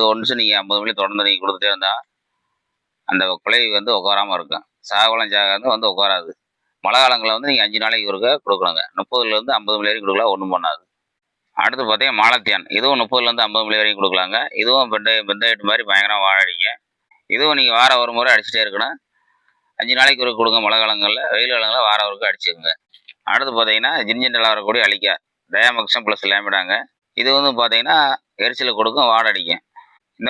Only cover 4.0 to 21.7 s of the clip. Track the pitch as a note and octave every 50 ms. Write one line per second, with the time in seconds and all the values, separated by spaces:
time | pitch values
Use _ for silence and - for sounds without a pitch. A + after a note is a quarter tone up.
4 | F2+ G2+ G2+ G2 G#2 G2+ F#2 E2+ E2 C#2+ - - - _ _ _ - - G2+ G#2
5 | A2 A2+ A2+ A2+ A2 G2+ G#2 G2+ G2+ G2 G2 G#2 B2 B2+ A2 A2 A2+ G#2 F2+ F#2+
6 | G2+ G2 F#2+ F2+ E2 E2+ F2+ _ _ _ _ _ _ _ _ _ - G2 A#2 C3
7 | C3 B2+ B2 A#2 A2 A2 A2 A#2 C#3 C#3+ C3+ A#2 G#2 G#2 G#2+ A2 A2 A2 A#2 A2
8 | G#2 G2+ F#2+ F#2+ A2 B2 D3 C#3+ - G2+ G2 F#2 F#2 F2 E2 D#2+ - - _ F#2+
9 | G2+ - B2+ B2 A#2 A2 G#2+ G#2+ A#2 C3+ B2 G#2+ G#2 G#2 G#2+ G#2 G#2 G#2 A2 A2+
10 | G2+ G2 F#2+ G#2 A2+ A2 F#2+ F#2+ F#2+ F#2 F#2 F2+ E2+ D#2+ D2+ - _ _ _ _
11 | _ _ _ _ _ _ _ _ _ _ _ - G#2+ G#2+ B2+ C3 B2 A2 G#2+ G#2
12 | C3 C3+ A#2 G#2+ A2 A#2 B2 A#2+ G2+ G#2+ G2+ F2+ - - - G#2 A#2+ C#3 C#3 B2
13 | A2+ G#2 B2+ B2 A#2+ A#2+ A#2 A#2 A2 G#2+ G#2+ A2 A2 G#2+ G#2+ G#2+ G#2+ G#2+ G#2 G2
14 | G2 F#2+ F#2 F#2 F#2 F#2 G#2+ A#2 C#3+ - - - A2 A#2+ C3 C3+ B2+ A2+ A2 G#2+
15 | G#2 A2+ A2+ A2 G#2 G2 G2+ G2+ A2+ A#2 A2+ G#2 G2+ G2+ A2 A#2 A2+ G2+ G2 G2
16 | G2+ G#2 G#2 G2+ F#2+ F#2+ F#2+ G2 F#2+ F2+ F2 E2+ F#2 A2+ A#2 - _ _ _ _
17 | _ _ _ _ _ - G#2 B2 D3 D#3 D3 C#3 C3 B2 A2+ A#2+ B2+ C3 C3 B2
18 | A#2+ A#2 A#2 A#2 B2 B2+ A#2 G#2+ G#2+ - - A2 G#2+ G#2 G2 G#2 A2+ C#3 E3 -
19 | _ _ _ _ _ _ _ _ _ _ _ _ _ _ _ - A#2 A#2+ B2+ B2+
20 | C3+ C#3 C#3 B2 B2+ B2 A2+ A2 A2+ A2+ A2+ A#2 G#2+ G#2 A2 A2+ A2 A2 G#2+ G#2
21 | G2+ G#2 A2 C3 D#3 - G#2 A2 B2 B2+ B2 A#2 A2 A2